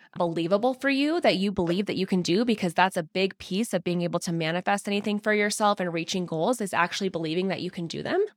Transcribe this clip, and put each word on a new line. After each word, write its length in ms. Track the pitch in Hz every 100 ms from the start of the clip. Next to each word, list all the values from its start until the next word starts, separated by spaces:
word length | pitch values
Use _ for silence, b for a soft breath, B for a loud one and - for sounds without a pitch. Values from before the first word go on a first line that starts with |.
| b -
believable 580 | 175 170 170 208 254
for 160 | 262 269
you, 300 | 269 294 339
that 160 | 247 185
you 160 | 202
believe 340 | 190 170 180 202
that 100 | 139
you 100 | 190
can 140 | 185
do, 240 | 165 185
because 300 | 247 214 180
that's 220 | 175 190 185
a 60 |
big 360 | 156 185 190 -
piece 340 | - 185 233
of 120 | 180
being 180 | 180 175
able 160 | 175 170
to 120 | -
manifest 560 | 165 160 175 202 202 -
anything 320 | 202 208 208
for 120 | 214
yourself 460 | 208 208 208 208 202
and 140 | 180
reaching 340 | 165 160 190 175
goals 340 | 160 185 254
is 140 | 202
actually 360 | - 175 - 190
believing 380 | 165 160 170 190
that 120 | 170
you 100 | 180
can 160 | 185 165
do 160 | 147
them. 220 | - 359 427